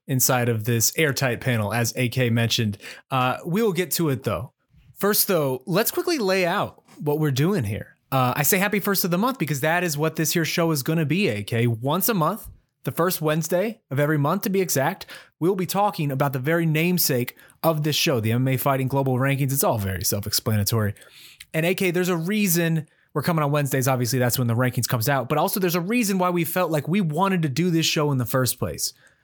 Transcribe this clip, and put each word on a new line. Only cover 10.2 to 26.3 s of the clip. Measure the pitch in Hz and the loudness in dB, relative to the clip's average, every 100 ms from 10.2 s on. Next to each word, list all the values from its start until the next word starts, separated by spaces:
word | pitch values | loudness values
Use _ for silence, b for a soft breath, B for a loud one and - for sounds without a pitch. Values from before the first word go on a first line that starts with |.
| 156 | 0
here | 175 151 | 0 0
show | - 165 | 0 0
is | 151 | 0
gonna | 127 165 | 0 0
be, | 143 170 190 | 0 0 0
A | 104 | -2
K. | 104 113 120 | -2 0 0
Once | 113 131 170 185 | 0 -2 0 0
a | |
month, | 208 156 214 - - _ _ | 0 0 -2 -12 -20 _ _
the | - | -8
first | - 175 - | 0 0 0
Wednesday | 151 156 160 180 220 220 - | 0 0 0 0 -2 -6 -6
of | 135 | 0
every | 147 156 | 2 2
month, | 143 196 | 2 0
to | 208 | 0
be | 190 | 0
exact, | 175 135 143 190 - B B - | 0 0 0 -2 -12 B B -4
we'll | 165 | -2
be | 196 175 | 0 -2
talking | 196 208 190 147 | 0 0 0 -2
about | 135 143 | 0 -2
the | 131 | -2
very | 135 170 165 | -2 0 2
namesake | 156 175 180 - 127 123 - B B | 2 2 0 0 0 -2 -8 B B
of | 160 156 | -2 0
this | 151 143 | 0 0
show, | 170 123 | 0 0
the | 110 | 2
M | 120 131 | 2 2
M | |
A | 131 | 0
Fighting | 143 135 127 | 0 0 0
Global | 139 135 123 | 0 0 0
Rankings. | 135 135 139 | 0 0 0
It's | 139 | 0
all | 196 117 | 0 0
very | 98 92 | -2 -2
self-explanatory. | 98 101 101 - - 107 101 113 104 - B B B B B | -2 -2 -2 -4 0 0 0 0 -2 -4 B B B B B
And | 160 | -2
A | 165 | 0
K, | 190 185 | 0 0
there's | 170 180 | 0 0
a | 175 | 0
reason | 165 214 202 170 165 160 151 b b | 0 0 2 2 0 0 -4 b b
we're | 151 | -4
coming | 156 160 | 0 0
on | 143 | 0
Wednesdays. | 147 139 135 127 | 0 0 0 2
Obviously, | 131 120 127 | 0 0 0
that's | 123 123 | 0 0
when | 120 | 0
the | |
rankings | 117 127 123 113 | 2 0 0 -2
comes | 123 117 | 0 0
out. | 139 120 | 0 0
But | 151 | 0
also, | 196 208 | 0 0
there's | 180 | 0
a | 175 | 0
reason | 175 247 208 190 | 0 0 0 2
why | |
we | 180 | 2